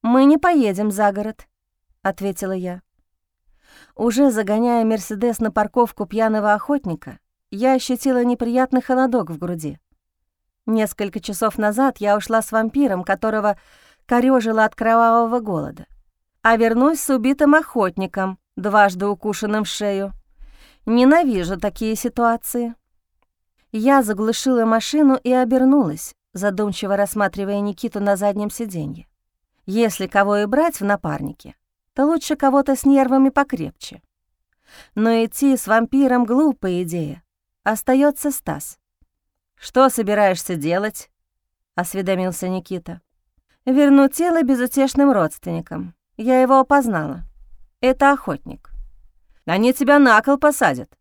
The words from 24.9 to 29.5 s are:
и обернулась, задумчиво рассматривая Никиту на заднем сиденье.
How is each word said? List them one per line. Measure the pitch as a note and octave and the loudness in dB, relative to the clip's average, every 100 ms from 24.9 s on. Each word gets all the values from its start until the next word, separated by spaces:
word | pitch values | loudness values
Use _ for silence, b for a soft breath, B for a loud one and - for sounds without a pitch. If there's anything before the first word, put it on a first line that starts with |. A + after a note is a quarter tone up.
| D4+ C#4+ C4 | 2 2 2
и | B3 | 0
обернулась, | B3+ B3 C4 C4 C#4+ F3+ D#3 - _ _ | 0 2 2 4 4 0 -6 -14 _ _
задумчиво | F#3 G3+ F#3+ G#3 F#3 G3 G3+ | -6 -4 -2 -4 -4 -4 -2
рассматривая | G3+ G#3+ G3 G3 G3 G3+ | -2 -2 -4 -4 -6 -4
Никиту | G#3 - A#3+ G#3 | -4 -6 -8 -4
на | G3+ | -2
заднем | F#3+ G3+ G3+ G#3 | 0 -2 -2 -8
сиденье. | - A3+ F3 D3 - - _ _ _ _ | -8 -10 -8 -10 -12 -20 _ _ _ _